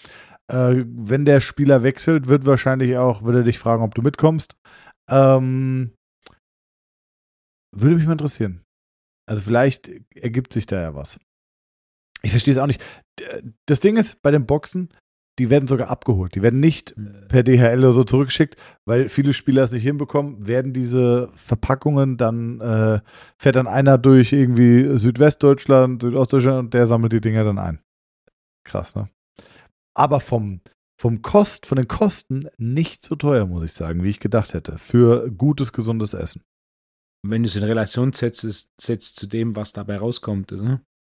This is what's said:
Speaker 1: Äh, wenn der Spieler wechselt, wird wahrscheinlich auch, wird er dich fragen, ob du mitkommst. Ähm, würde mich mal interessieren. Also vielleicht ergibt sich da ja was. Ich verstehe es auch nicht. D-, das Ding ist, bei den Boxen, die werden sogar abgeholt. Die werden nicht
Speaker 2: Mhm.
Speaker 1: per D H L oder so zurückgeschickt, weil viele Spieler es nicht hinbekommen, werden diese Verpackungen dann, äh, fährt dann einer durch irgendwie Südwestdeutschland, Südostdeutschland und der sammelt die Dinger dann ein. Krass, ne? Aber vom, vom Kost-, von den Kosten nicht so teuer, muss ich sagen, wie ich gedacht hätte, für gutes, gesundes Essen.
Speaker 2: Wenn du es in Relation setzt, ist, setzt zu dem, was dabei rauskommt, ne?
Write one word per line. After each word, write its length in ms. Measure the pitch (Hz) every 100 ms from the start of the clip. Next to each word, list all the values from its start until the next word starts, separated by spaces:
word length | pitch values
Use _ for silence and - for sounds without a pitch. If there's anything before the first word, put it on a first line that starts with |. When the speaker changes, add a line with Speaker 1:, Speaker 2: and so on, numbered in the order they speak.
| - - - _ -
Speaker 1:
Äh, 360 | 127 123 127 117
wenn 380 | 120 107 135 143
der 160 | 139
Spieler 420 | - - 139 131
wechselt, 460 | 131 - 165 160 127
wird 160 | 143 131
wahrscheinlich 500 | 131 135 131 127 127
auch, 280 | 127 107
wird 120 | 113 123
er 80 |
dich 160 | 120 117
fragen, 240 | 117 113
ob 100 | 110
du 80 | -
mitkommst. 540 | 135 - 156 160 - _ _ - - _ -
Ähm, 840 | 135 135 131 127 131 131 131 120 - _ _ - _ _ _ _ _ _ _ _ _ _ _ _ _ _ 98
würde 200 | 131 170
mich 100 | 156
mal 80 |
interessieren. 500 | 160 147 - 104 87 _ _ _ _ _ _ -
Also 140 | 107
vielleicht 480 | 101 117 135 - - - _ _
ergibt 380 | 123 120 123
sich 120 | 117 -
da 140 | 95
ja 140 | 82 69
was. 240 | 73 - _ _ _ _ _ _ _ _ _ -
Ich 100 | 107
verstehe 220 | - -
es 40 | 131
auch 100 | 143
nicht. 140 | - - - _ -
D-, 340 | - - 117 - -
das 140 | 143
Ding 160 | 202 220
ist, 240 | - -
bei 100 | 147
den 140 | 147 123
Boxen, 440 | 151 - 185 180 _ _ _ _ -
die 100 | 120
werden 180 | 143 131
sogar 220 | 131 107
abgeholt. 460 | 127 - 95 92 98
Die 80 |
werden 160 | 113 135
nicht 360 | 160 - - -
Speaker 2:
Mhm. 320 | 104 98 98
Speaker 1:
per 140 | 131
D 180 | 120 123
H 60 | 117
L 100 | 127
oder 120 | 131
so 100 | 123
zurückgeschickt, 520 | 117 127 135 - 151 - - _ -
weil 240 | 120 123
viele 240 | - 139
Spieler 300 | - - 135
es 80 | 127
nicht 100 | 123
hinbekommen, 640 | 127 147 143 143 143 107 101
werden 280 | 123 135
diese 580 | 127 120 127 123 123 120 -
Verpackungen 840 | - 113 - 135 151 143 135 123
dann, 420 | 113 117 117 117
äh, 400 | 113 110 110 107 - - - _
fährt 140 | 139 127
dann 120 | 117
einer 300 | 123 139 127
durch 340 | 131 131 117
irgendwie 640 | 139 127 120 120 120 139 131
Südwestdeutschland, 1040 | 117 120 151 - 139 135 - 135 127 123
Südostdeutschland 560 | 120 120 123 139 127 131
und 140 | 117
der 120 | 123 117
sammelt 280 | 117 113
die 80 | 113
Dinger 240 | 110 110 107
dann 120 | 98
ein. 240 | 90 80 _ _ _ _ _ _ _ _ -
Krass, 260 | 101 -
ne? 160 | 104 101 _ _ _ - _ _ _ _ -
Aber 240 | 139 139
vom, 420 | - 120 104 92 _ _ _ _
vom 220 | 120 113
Kost-, 440 | - 208 202 - -
von 120 | 135
den 100 | 120
Kosten 600 | - 208 - - 131 147 -
nicht 440 | 117 139 165 -
so 140 | - 156
teuer, 300 | 147 127 95
muss 160 | 87
ich 100 | 80
sagen, 300 | - 82 85
wie 60 | 95
ich 100 | 101
gedacht 340 | 104 113 -
hätte, 240 | 82 - 78
für 540 | - 120 120 120 113
gutes, 400 | 92 143 143 123
gesundes 400 | - 110 113 107
Essen. 300 | 87 82 - _ _ _ _ _ _ _ _ 101
Speaker 2:
Wenn 180 | 113
du 40 | 113
es 80 | 98
in 80 |
Relation 480 | 107 113 101 123 131
setzt, 320 | - 120 -
ist, 260 | 110 98 - -
setzt 360 | - 113 - -
zu 120 | 104
dem, 280 | 113 117 107
was 160 | 104
dabei 240 | 104 101 101
rauskommt, 540 | 113 - - 98 92
ne? 300 | 95 110 131 _ _